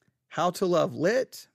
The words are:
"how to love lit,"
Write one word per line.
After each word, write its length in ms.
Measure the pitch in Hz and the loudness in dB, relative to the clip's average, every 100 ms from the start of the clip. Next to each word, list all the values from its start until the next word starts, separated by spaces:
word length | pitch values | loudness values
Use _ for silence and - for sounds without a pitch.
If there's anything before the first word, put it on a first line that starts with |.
| _ _ _ | _ _ _
"how 220 | - 175 | -2 -2
to 160 | 175 185 | 0 0
love 280 | 170 - | 2 0
lit," 540 | 120 165 254 247 - - | 0 0 0 -2 -8 -20